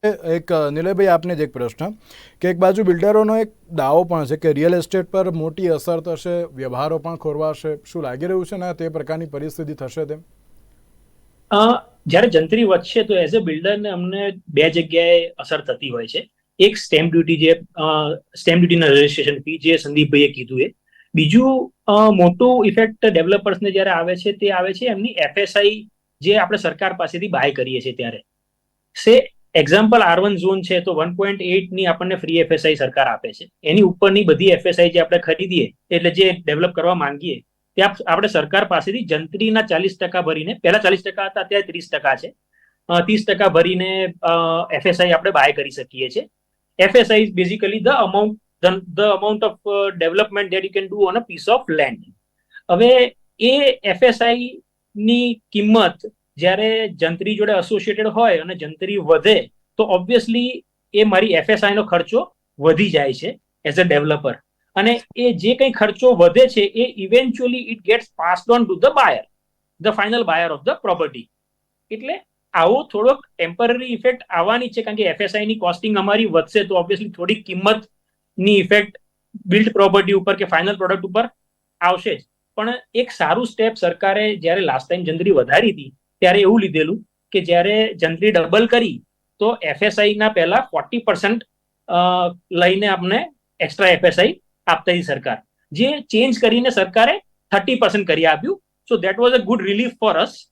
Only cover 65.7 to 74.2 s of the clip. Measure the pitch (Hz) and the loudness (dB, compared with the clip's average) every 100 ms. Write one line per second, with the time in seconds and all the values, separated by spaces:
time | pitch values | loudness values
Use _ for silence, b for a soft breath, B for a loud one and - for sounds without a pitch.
65.7 | - 214 208 254 220 254 220 254 240 202 | 2 -2 2 2 6 6 6 4 4 0
66.7 | 226 247 - 190 233 262 - 254 247 226 | 0 -4 -4 0 2 2 -2 -4 -4 -8
67.7 | 226 185 226 - - 165 180 - 233 220 | -12 -2 -2 -2 -6 -2 -2 2 2 2
68.7 | 180 240 277 233 123 - _ _ _ _ | 2 2 4 2 2 -6 _ _ _ _
69.7 | _ 190 214 208 240 208 165 170 147 156 | _ -4 -2 -2 -2 -2 -2 -2 -4 -6
70.7 | 302 202 175 156 127 117 _ _ _ _ | -4 -4 -4 -4 -8 -20 _ _ _ _
71.7 | _ _ 220 262 370 _ _ _ 180 165 | _ _ -14 -10 -12 _ _ _ 0 2
72.7 | 247 311 208 226 285 _ _ 170 170 233 | 2 -2 0 2 0 _ _ -6 -2 -2
73.7 | 240 254 226 247 247 | -2 -4 -4 -2 -4